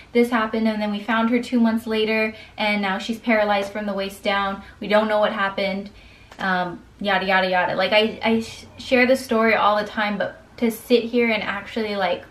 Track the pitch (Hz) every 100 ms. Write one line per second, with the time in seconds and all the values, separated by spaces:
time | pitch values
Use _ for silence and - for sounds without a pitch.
0 | - 240 240 233 220 226 220 214 208 202
1 | - 226 226 240 - 247 226 226 220 220
2 | 214 220 220 - - - 208 208 196 202
3 | 233 226 240 214 208 202 196 214 208 196
4 | 196 - 202 196 196 196 - - 202 208
5 | 220 214 208 214 196 196 190 196 196 -
6 | - - - - 190 180 180 170 - -
7 | 202 185 190 185 185 180 175 - 190 214
8 | 220 - 226 226 226 - - - - 247
9 | 247 262 - 226 226 208 202 208 208 220
10 | 208 196 175 - - - 233 - - 233
11 | 233 240 233 208 185 202 - 233 214 202
12 | 180 180 -